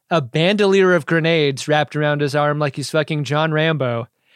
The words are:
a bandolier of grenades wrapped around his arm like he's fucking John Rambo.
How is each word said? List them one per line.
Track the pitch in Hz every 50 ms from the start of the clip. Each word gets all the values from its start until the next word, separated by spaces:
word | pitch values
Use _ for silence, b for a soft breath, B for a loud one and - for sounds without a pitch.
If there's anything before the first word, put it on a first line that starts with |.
| _ -
a | 180 165
bandolier | 143 113 - 156 160 180 214 208 208 196 190 196 190 185 180
of | 170 135
grenades | - 165 165 156 165 165 165 147 143 135 123 - -
wrapped | 151 151 147 - -
around | 147 151 147 147 143
his | 147 143 127
arm | 147 147 147 147 147
like | 151 143 -
he's | - 135 -
fucking | - 156 151 - 165 151 147
John | 117 147 151 160 160 156
Rambo. | 151 156 160 160 147 135 123 120 117 117 - _ b b b b